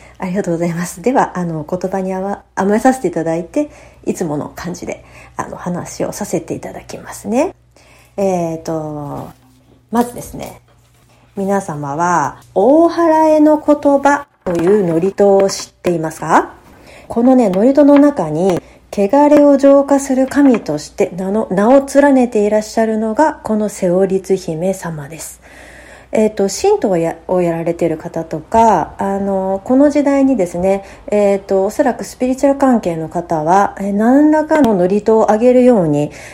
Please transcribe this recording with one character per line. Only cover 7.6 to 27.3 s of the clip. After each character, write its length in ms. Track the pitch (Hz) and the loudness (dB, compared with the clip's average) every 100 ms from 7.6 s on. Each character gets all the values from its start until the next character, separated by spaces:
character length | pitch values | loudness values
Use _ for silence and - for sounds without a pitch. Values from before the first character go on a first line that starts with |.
| _ _ _ _ _ - | _ _ _ _ _ -4
え 380 | 196 180 170 | -2 -2 -4
ー 80 | 165 | -6
と、 680 | 165 160 151 147 143 139 - - _ _ _ _ _ | -8 -8 -8 -10 -10 -12 -14 -18 _ _ _ _ _
ま 100 | 226 | -4
ず 140 | 240 - | -4 -6
で 60 | |
す 120 | - | -16
ね、 280 | - - - _ _ _ _ _ _ _ - | -16 -16 -18 _ _ _ _ _ _ _ -8
皆 240 | 196 196 | -2 -2
様 340 | 190 147 143 | -4 -8 -6
は、 460 | 147 175 170 131 - - 185 | -2 0 0 -2 -6 -6 0
大 320 | 214 311 339 | 4 4 4
祓 520 | 330 339 311 311 311 | 2 2 2 4 4
の 160 | 302 302 | 4 2
言 380 | 302 294 294 277 | 2 0 2 2
葉 240 | 285 285 - _ | 2 0 -4 _
と 160 | - 170 | -6 -2
い 200 | 170 214 | 2 2
う 40 | |
祝 300 | 175 165 190 - | 2 0 -2 2
詞 60 | |
を 260 | 202 196 196 | 2 4 2
知 200 | - - | -2 -14
っ 100 | _ | _
て 120 | 180 | -4
い 80 | 170 | -4
ま 100 | 156 | -4
す 80 | - | -8
か？ 360 | 156 220 381 - - - - - - | 0 0 0 -8 -20 -20 -20 -20 -8
こ 160 | 233 | 0
の 140 | 240 254 | 4 4
ね、 140 | 214 | 4
祝 220 | 180 240 | 2 2
詞 120 | 277 | 4
の 160 | 285 285 | 6 6
中 300 | 294 277 156 | 4 2 -4
に、 300 | 151 190 170 - - _ | -2 0 -2 -6 -20 _
汚 360 | - 202 277 294 | -4 0 4 6
れ 140 | 294 | 6
を 120 | 285 277 | 6 6
浄 280 | 277 277 | 6 4
化 160 | 277 277 | 4 0
す 160 | 269 262 | 0 -2
る 100 | 262 | 0
神 340 | 269 285 226 | 2 4 2
と 160 | - 147 | 0 -8
し 120 | - | -6
て 240 | - 196 175 | -4 -4 -4
名 140 | 185 | -4
の-、 160 | 214 - | -4 -2
名 160 | 185 214 | 0 4
を 180 | 277 277 | 4 4
連 180 | 277 285 | 2 4
ね 140 | 262 240 | 4 2
て 180 | 220 | 0
い 60 | 208 | 0
ら 80 | 214 | 0
っ 40 | |
し 140 | 214 - | -2 -2
ゃ 80 | |
る 140 | 220 220 | -2 -2
の 160 | 220 | -2
が、 200 | 220 302 - | 0 0 0
こ 100 | - | -4
の 140 | 214 208 | -4 -4
セ 200 | - 185 | -2 0
オ 160 | 180 | 0
リ 160 | 190 190 | 0 -2
ツ 140 | 190 | -2
姫 400 | 190 175 156 185 | -4 -4 -6 -4
様 340 | 185 175 156 143 | -4 -8 -12 -14
で 120 | - | -16
す。 200 | - - - - - - - - - | -18 -20 -20 -20 -20 -20 -20 -20 -6
え 160 | - 214 | 0 0
ー 80 | |
と、 140 | 214 196 | 0 -4
神 320 | - 392 415 | -2 0 0
道 100 | 233 | 0
を 60 | 175 | -2
や-、 200 | 165 - | -2 -6
を 120 | - | -4